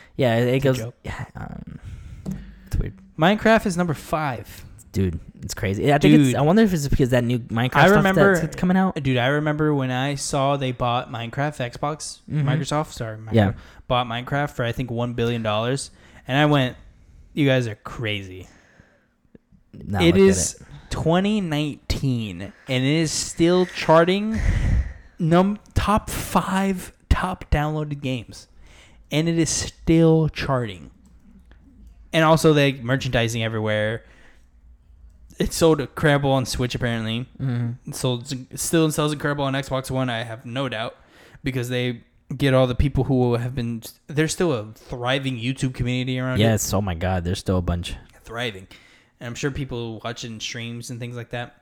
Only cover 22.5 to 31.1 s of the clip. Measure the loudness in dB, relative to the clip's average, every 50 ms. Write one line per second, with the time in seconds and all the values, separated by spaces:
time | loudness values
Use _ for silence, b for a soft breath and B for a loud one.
22.5 | -16 _ -8 -4 -2 0 2 2 2 2 0 0 -2 -4 -6 -4 -2 2 4 4
23.5 | 4 4 2 0 -2 -2 2 6 6 6 6 6 2 0 -2 -2 -2 0 B B
24.5 | B B B B B B B B B B B B B B 2 4 6 6 4 4
25.5 | 0 -4 -8 -6 -2 -2 0 2 2 0 0 -4 -8 -8 -4 -2 -2 -2 0 0
26.5 | -2 -2 0 0 -2 -4 -6 -14 -18 _ _ 2 2 2 2 -2 -6 -8 -6 -2
27.5 | -2 0 0 0 -2 -4 -4 -6 -8 -6 -6 -4 -4 -6 -6 -10 -16 -20 -20 -20
28.5 | -20 b b b b b b b b b b b -2 0 0 2 2 2 2 0
29.5 | 0 -2 -4 -6 -10 -4 2 4 6 6 8 6 6 6 4 2 -2 -4 -4 -2
30.5 | -2 -2 -2 -4 -8 -12 -14 -20 -20 _ _ -20